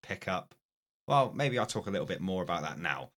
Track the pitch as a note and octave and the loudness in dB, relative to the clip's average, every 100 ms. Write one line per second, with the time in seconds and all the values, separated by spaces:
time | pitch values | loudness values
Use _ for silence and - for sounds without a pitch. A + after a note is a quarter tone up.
0 | - G2+ - F#2 - - _ _ _ _ | -6 -6 -2 -2 -4 -20 _ _ _ _
1 | - C#3+ B2+ B2 C#3+ A#2+ A2+ A2 G2+ G2 | 2 4 4 2 2 2 0 -2 -2 -2
2 | - F2+ F#2+ F#2 E2+ E2+ D#2 C#2 E2 C2+ | -2 -2 0 -2 0 -2 -2 -4 -2 -2
3 | B1+ | -6